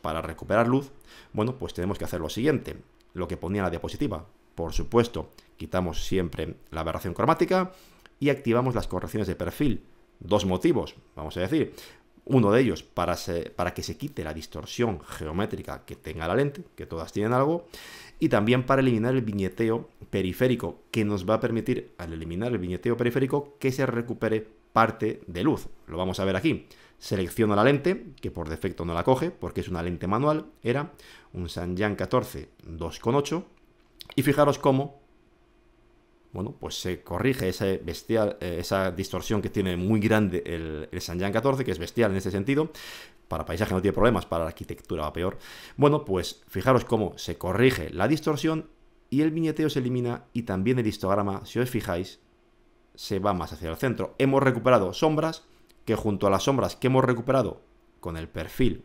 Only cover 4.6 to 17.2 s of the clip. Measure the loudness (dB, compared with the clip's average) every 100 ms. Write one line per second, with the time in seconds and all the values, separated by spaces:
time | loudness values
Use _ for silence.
4.6 | -2 -2 2 2 2 -2 -10 -16 _ -14
5.6 | -4 -2 0 -2 0 0 0 -4 -8 -8
6.6 | -10 -6 -4 -4 -6 0 2 2 2 2
7.6 | 0 -8 -20 -20 -20 -2 0 0 2 2
8.6 | 2 -2 -2 -6 -4 -4 -4 -2 -6 0
9.6 | 0 0 -4 -20 _ -12 0 2 4 2
10.6 | 2 2 -2 -12 _ -12 -8 -4 0 0
11.6 | 0 -6 -20 -20 _ _ 2 4 6 6
12.6 | 4 0 -6 -2 -2 -2 -4 -4 -6 -2
13.6 | -2 -2 -10 -8 -8 -8 -8 -8 -10 -12
14.6 | -10 -2 -2 -2 -10 -10 -6 -2 -2 -4
15.6 | -10 -12 -14 -14 -10 -6 0 2 0 -4
16.6 | -16 -14 -10 -8 -6 -2